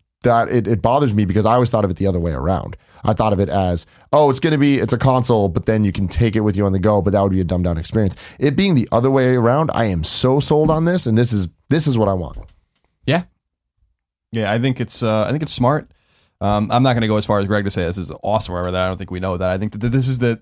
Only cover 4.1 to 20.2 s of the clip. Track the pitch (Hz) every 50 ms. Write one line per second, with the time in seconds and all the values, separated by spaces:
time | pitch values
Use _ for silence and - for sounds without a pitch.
4.1 | - 147 151 143 127 - - 165 156 143 143 143 139 120 110 110 - 117 - 135
5.1 | 127 127 120 - 120 110 101 95 80 95 - - 110 107 107 98 87 - 98 85
6.1 | - - 120 113 101 110 107 107 92 98 101 98 95 95 90 107 104 101 85 101
7.1 | 95 101 98 101 92 95 92 82 92 90 90 87 85 82 85 - - 110 107 95
8.1 | - - - - - - - 151 135 - 196 196 170 127 - - - 117 120 135
9.1 | 135 135 127 127 127 123 113 117 127 147 160 147 - - 117 107 92 82 80 -
10.1 | - - - 127 131 147 139 - 151 151 156 156 156 160 165 170 180 180 - 123
11.1 | 110 113 123 120 120 101 92 82 - _ _ - 135 165 151 151 127 113 107 98
12.1 | 95 92 82 69 - - - - _ _ _ _ _ _ _ _ _ _ _ -
13.1 | 143 175 175 - _ _ _ _ _ _ _ _ _ _ _ _ _ _ _ _
14.1 | _ _ _ _ - 113 107 98 107 117 120 135 123 - 120 - - - 123 110
15.1 | 110 107 104 - 131 156 160 - - - 123 123 143 - - - _ _ _ _
16.1 | _ _ _ _ _ - 98 101 104 104 107 92 120 123 131 131 120 117 113 107
17.1 | 107 107 104 - 107 101 98 98 104 104 101 98 - 95 87 82 90 98 87 73
18.1 | 87 - - 98 104 110 - - 90 87 90 90 90 92 92 92 95 92 95 87
19.1 | 90 90 92 95 90 87 92 92 92 95 104 107 - 107 113 120 120 135 127 131
20.1 | 131 120